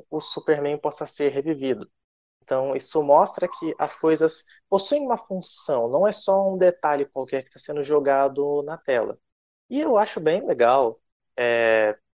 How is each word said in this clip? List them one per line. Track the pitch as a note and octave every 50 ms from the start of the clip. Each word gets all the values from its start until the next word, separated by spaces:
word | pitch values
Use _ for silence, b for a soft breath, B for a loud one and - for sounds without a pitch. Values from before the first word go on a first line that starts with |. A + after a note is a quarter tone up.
| - _
o | D#3 D#3
Superman | - - - D3 - - D3+ D3 C#3+ C#3+ D3
possa | C#3+ - D3+ C#3 - D#3
ser | - - - D3 C#3
revivido. | C3+ C#3 C3+ D#3+ D#3 C3+ C3+ C3 A#2+ G#2 - - _ _ _ _ _ _ _ _ _ _ _
Então | - C3+ C3 C3 C#3 C3+
isso | C3+ - - - D#3 D3
mostra | C#3+ C#3+ D#3+ G3+ G3+ - - F#3
que | F3 - - E3 D#3+ - -
as | D3+ D3 -
coisas | - - D#3+ D#3+ D#3 D#3+ D#3+ - - b b b b b -
possuem | G3 G3 - - C#4+ D4 C#4+
uma | B3+ A#3
função, | A3 - - F#3+ F#3 - - - - - - C#3+ A#2+ A#2 A#2
não | C3 D3+ F#3+
é | G#3+
só | G3+ - - - F#3+ G3 G3 F#3+ F#3+
um |
detalhe | F#3 F#3 F3+ F3 - - D3+ D3 C#3+ C#3+
qualquer | - - C3+ C3 - C#3 C3+ C3
que | _
tá | - -
sendo | - - D3 D3 C#3
jogado | C#3 D3+ D3 C3+ C#3 C3+ C3+ C#3 C3+ C3+ C#3 C#3+ C#3+ D3 D3
na | C#3+ D3 D#3+
tela. | - _ - B2+ A#2 G#2+ G#2 A2+ - _ _ _ _ _ _ _ _ _ -
E | A#3+ C#4+
eu | D#4 D#4 A#3
acho | G3+ G#3+ - - G#3
bem | D#3+ D#3 E3 G3+ F#3
legal, | - D#3 B2+ A#2+ A#2 B2+ C#3 B2+ A2+ A2+ - _ _ _ _ _ _ _
é, | B2+ A#2+ A#2+ A#2 A#2 A#2 A2+ A2 A2 G#2+ G#2+ G#2+ - _ _ _